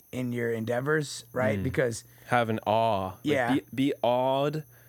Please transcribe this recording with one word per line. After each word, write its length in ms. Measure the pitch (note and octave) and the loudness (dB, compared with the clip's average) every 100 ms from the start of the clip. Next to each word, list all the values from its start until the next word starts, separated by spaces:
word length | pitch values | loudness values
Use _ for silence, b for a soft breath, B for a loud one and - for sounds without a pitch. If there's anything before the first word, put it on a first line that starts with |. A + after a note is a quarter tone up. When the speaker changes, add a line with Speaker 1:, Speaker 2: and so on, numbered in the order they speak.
| _ | _
Speaker 1:
in 200 | B2+ B2+ | -8 -6
your 200 | A#2+ A#2 | -2 -2
endeavors, 720 | A2+ A2+ A#2+ C3+ D#3 C#3 - - | -2 -2 -2 0 -2 -2 -10 -8
right? 260 | B2 B2+ G2+ | -2 0 0
Speaker 2:
Mm. 40 | |
Speaker 1:
Because 400 | F2+ D#3 B2 A2 - B - | -2 0 0 -2 -12 B 0
Speaker 2:
Have 200 | B2 A2+ | 0 2
an 120 | A2 - | -2 2
awe. 440 | A2 A2+ G2 F#2+ | 2 2 0 -2
Like, 60 | F#2+ | -6
Speaker 1:
Yeah. 300 | D3 C#3 A#2+ | -2 0 2
Speaker 2:
be, 80 | C#3 - | 0 -2
be 180 | A#2+ C#3 - | -2 -2 0
awed 600 | A#2 B2 C3 C3+ D3 D3+ - b | 0 2 2 2 0 -2 -10 b